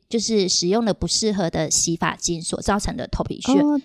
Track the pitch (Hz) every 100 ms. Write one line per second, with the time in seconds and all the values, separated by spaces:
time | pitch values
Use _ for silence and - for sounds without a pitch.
0 | _ 233 208 220 185 - 175 208 226 -
1 | 175 - 220 202 165 165 156 - - 165
2 | 170 - - 170 165 - - 202 202 -
3 | - - - - - 277 294 294